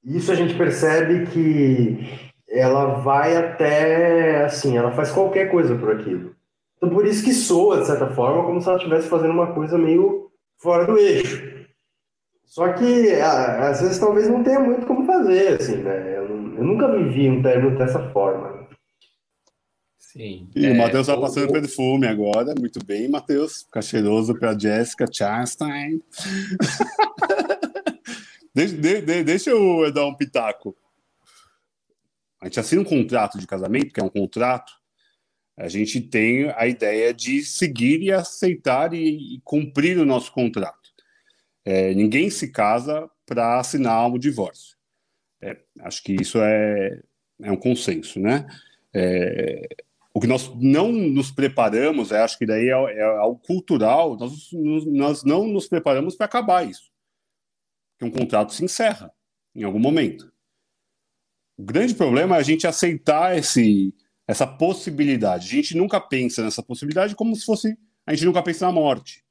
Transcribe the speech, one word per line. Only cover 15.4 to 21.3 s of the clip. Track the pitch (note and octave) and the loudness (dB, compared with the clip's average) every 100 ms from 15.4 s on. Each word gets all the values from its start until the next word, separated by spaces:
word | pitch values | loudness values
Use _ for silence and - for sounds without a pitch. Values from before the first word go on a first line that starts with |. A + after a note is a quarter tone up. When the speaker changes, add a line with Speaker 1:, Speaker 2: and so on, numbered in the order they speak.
| G3 D#3 | 4 2
Speaker 1:
assim, | B2+ G2+ | 0 -4
né? | G2 F#2+ F#2+ F#2+ | -4 -4 -4 -6
Eu, | G2+ | -6
nu-, | G#2+ G#2+ - | -8 -8 -4
eu | |
nunca | B2 A3 C#4 | 0 2 2
vivi | G#3+ D3+ B2+ C#3 | 2 0 2 2
um | B2 | 4
término | C3 B2+ C3 C3 | 4 4 4 2
dessa | B2+ C3 - | 0 -2 -2
forma. | G#2 G2 - - - - - _ _ _ _ _ _ _ _ _ _ _ _ | 0 0 -2 -6 -14 -18 -20 _ _ _ _ _ _ _ _ _ _ _ _
Speaker 2:
Sim. | _ - A2 F#2 F2+ | _ -16 -14 -14 -10
Speaker 3:
Ih, | C#3+ C#3+ | 0 4
o | |
Speaker 2:
É, | |
Speaker 3:
Matheus | A#2+ A#2 C3 C3 | 4 4 2 2
tá | C#3 | 0
Speaker 2:
o, | |
Speaker 3:
passando | C3+ | 0